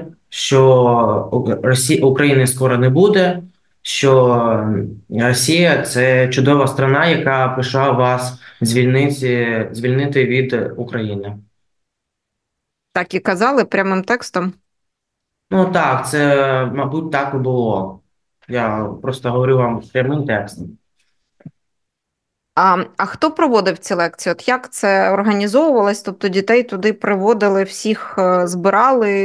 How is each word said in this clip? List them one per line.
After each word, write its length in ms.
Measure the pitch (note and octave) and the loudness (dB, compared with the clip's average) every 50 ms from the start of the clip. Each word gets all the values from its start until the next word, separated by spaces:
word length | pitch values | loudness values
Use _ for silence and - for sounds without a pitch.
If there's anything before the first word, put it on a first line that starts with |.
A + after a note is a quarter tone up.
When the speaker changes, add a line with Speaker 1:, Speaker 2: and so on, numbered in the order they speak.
| - - - _ _ _ | -6 -12 -18 _ _ _
Speaker 1:
що 1000 | - - - - C3+ C3+ C3+ C3 C3 B2+ B2 A#2+ A#2+ A#2 A#2 G#2+ G#2+ G#2 - - | -10 -8 -2 2 4 6 6 6 6 6 6 4 4 2 2 2 0 -2 -2 -2
У-, 360 | - B2+ - A#2 G#2+ - - | -4 -2 -2 -2 -4 -2 0
Росі-, 340 | B2+ B2+ B2+ - - D#3+ E3 | 0 0 2 2 0 2 2
України 460 | D#3+ C#3 C3 C#3 D3 C#3+ C#3 C3+ B2+ | 2 2 2 2 2 2 2 2 2
скоро 300 | B2+ B2+ B2+ C3 B2+ B2 | 0 0 0 0 0 2
не 120 | A#2+ B2 B2+ | 2 2 2
буде, 520 | C3 D#3 F#3+ G#3 - F#3+ F3+ - - - - - _ _ _ _ _ _ | 4 4 4 4 4 4 2 0 -2 -4 -8 -16 _ _ _ _ _ _
що 920 | - - - - C#3+ C#3 C3 C3 B2+ B2 A#2+ A#2 A#2 A#2 A2 G#2+ G#2+ G#2+ G#2+ G2 G#2 G#2+ - - - - | -12 -8 -4 0 2 4 6 6 6 4 4 2 2 0 0 0 -2 -2 -2 -4 -4 -6 -10 -14 -14 -8
Росія — 720 | - A2 A#2 B2 B2 - - D3+ D#3+ E3+ F3 E3+ D3 C3+ - | -4 -2 0 0 0 0 0 0 2 2 4 2 2 0 -2
це 440 | - - B2 B2+ B2+ B2+ B2+ B2+ | -2 -2 0 2 2 2 2 2
чудова 400 | B2+ B2+ C3+ B2+ C#3 D3 C#3+ C3+ | 0 0 0 2 4 4 2 2
страна, 400 | B2+ - - C#3 C3+ C3+ C#3+ E3 | 0 0 0 0 2 2 2 2
яка 400 | E3+ D#3+ - - C#3 C3+ C3 B2+ | 0 0 0 0 0 0 0 0
прийшла 440 | B2 B2+ B2+ B2 B2 - C3+ C3+ C#3 | -2 -2 -4 -4 -2 -2 0 0 0
вас 500 | B2+ B2 B2+ B2 B2+ B2+ B2+ B2+ - - - - - - | 0 2 0 0 0 -2 -4 -8 -10 -14 -20 -16 -8 -4
звільнити, 1080 | A#2+ A2+ A2+ B2 B2 B2+ B2+ C3+ C#3 C#3+ C#3+ C#3 B2+ B2+ B2 A#2+ A#2+ A#2 A2+ A2+ A2 - | -2 0 2 2 2 2 2 2 2 0 -2 -2 -2 -2 -2 0 -2 -2 -2 -4 -4 -6
звільнити 540 | - A2+ A#2 B2+ B2+ C3+ C#3+ D3 C#3+ C#3 B2+ | -8 -6 -4 -2 0 0 -2 0 0 0 0
від 300 | A#2 A#2+ C3 C3 C3 B2 A2 F#2+ - - | 0 0 0 -2 -2 -2 -4 -4 -6 -8
України. 600 | - B2 B2 - A#2 A2 G#2 G#2 G2 G2 G2+ G#2 G2+ - _ _ _ _ _ _ _ _ _ _ _ _ _ _ _ _ _ _ _ _ _ _ _ _ _ _ _ _ _ - | -10 -10 -8 -6 -6 -6 -6 -6 -8 -8 -10 -12 -14 -18 _ _ _ _ _ _ _ _ _ _ _ _ _ _ _ _ _ _ _ _ _ _ _ _ _ _ _ _ _ -6
Speaker 2:
Так 200 | F#3 F3+ - - | -6 -4 -4 -6
і 60 | F#3 | -4
казали 460 | - - F#3+ F3 A3 B3+ C#4+ C4 G#3 | -2 -2 0 0 0 2 2 0 0
прямим 380 | - - G3 F#3+ F#3+ F#3+ F#3+ F#3+ | 0 0 -2 0 0 0 -2 -2
текстом? 500 | - A#3 B3 - - - F#3 F3 F#3 F3+ _ _ _ _ _ _ _ _ _ _ _ _ _ _ _ _ _ _ - | -2 -4 -4 -4 -6 -6 -4 -4 -4 -6 _ _ _ _ _ _ _ _ _ _ _ _ _ _ _ _ _ _ -2
Speaker 1:
Ну 140 | F#3+ F#3+ F#3 | 0 0 2
так, 440 | E3 - F3+ D#3 C#3 B2+ A#2 - - | 2 2 0 0 0 0 -2 -4 -2
це, 560 | D3+ D3+ C#3+ C#3+ C#3+ C#3 C#3 C3+ C3 C3 B2+ | -2 0 2 2 2 2 2 2 0 0 -2
мабуть, 460 | A#2+ - C#3+ C#3 C3+ C3+ D#3+ E3 D#3+ | -2 -4 -4 -4 -4 -4 -6 -6 -4
так 200 | D3+ C#3 C#3+ C#3 C#3 | -4 -4 -4 -2 -4
і 40 | |
було. 600 | C3 B2+ B2+ B2+ B2 A#2 A2 G#2 F#2+ F#2+ F#2 F#2+ - _ _ _ _ _ _ _ _ _ | -4 -2 -2 0 0 0 0 -2 -2 -4 -6 -10 -16 _ _ _ _ _ _ _ _ _
Я 420 | - B2 B2 A#2 A2 G#2+ G#2+ A2 G2+ F#2+ - | -6 -4 -2 -2 -2 -2 -4 -6 -6 -8 -8
просто 300 | - B2+ C3 - - B2 | -8 -8 -6 -4 -4 -2
говорю 260 | A#2+ B2+ B2+ B2+ C3+ | -2 0 2 2 2
вам 240 | B2+ B2 A#2 A2+ G#2+ - - - | 2 2 0 -2 -6 -8 -6 -4
прямим 320 | C3 B2+ C3 D3 D3+ C#3+ | -2 -2 -2 -2 -4 -2
текстом. 520 | D3 A2 G#2 F#2+ G2 - - - - - _ _ _ _ _ _ _ _ _ _ _ _ _ - - _ _ _ _ _ _ _ _ _ _ _ _ _ _ _ _ _ _ _ _ - D#3+ | -2 -4 -4 -4 -6 -12 -14 -16 -16 -18 _ _ _ _ _ _ _ _ _ _ _ _ _ -20 -20 _ _ _ _ _ _ _ _ _ _ _ _ _ _ _ _ _ _ _ _ -2 2
Speaker 2:
А, 160 | F3+ F#3+ F#3 F3+ - - - | 2 2 2 2 -2 -6 -6
а 80 | - G3 | -6 -6
хто 260 | F#3 - - - D#4+ | -6 -4 -2 -4 -2
проводив 460 | D#4 F#4 E4+ C#4+ A#3+ G#3+ F#3 F#3+ E3+ | 0 0 0 2 2 2 2 0 -2
ці 160 | - - - G3 | -4 -6 -6 -2
лекції? 400 | F3 E3+ E3 - - - F#3 E3+ | -2 -2 -2 -4 -6 -6 -6 -6
От 140 | E3+ - | -4 -2
як 260 | - B3 B3+ B3+ - - | -2 -2 -2 -4 -8 -8
це 380 | - - G3+ G3 F#3+ F#3+ F#3+ | -4 0 0 2 2 2 2
організовувалось? 920 | F#3+ G3 G3+ A3 G#3 G3+ G3+ G#3 G3 C4+ D#4+ D#4+ C4+ A#3 G3+ G3+ G3+ G#3 | 2 0 0 0 0 0 0 0 2 2 2 4 2 2 2 0 0 -4
Тобто 260 | - G3+ F#3+ - - | -6 -10 -8 -4 -4
дітей 360 | G3 F3+ G3 G3 - A#3 B3 A#3+ | -2 -2 -2 0 2 2 2 2
туди 300 | A#3+ G#3 F#3+ F#3 G#3+ G#3+ | 0 -4 -2 -2 -2 -2
приводили, 680 | - - G3+ G3+ F#3+ F#3+ G#3+ A#3 G#3 G#3 G3+ G3 G3 G3 | -2 -2 -2 -2 0 2 2 2 2 2 2 2 2 0
всіх, 520 | F#3+ - - - G#3+ G#3+ - - - - - | -2 -6 -6 -4 -4 -4 -4 -6 -8 -2 0
е, 280 | F#3 F#3 F3+ F3+ F3+ | 0 2 2 2 0
збирали, 640 | F3 F3+ F3+ E3+ G3 G3 G3+ A#3+ C4 C4+ B3 A3 G3+ G3 G3 G3 | -2 -2 -2 0 2 2 4 4 4 4 2 2 0 0 0 -2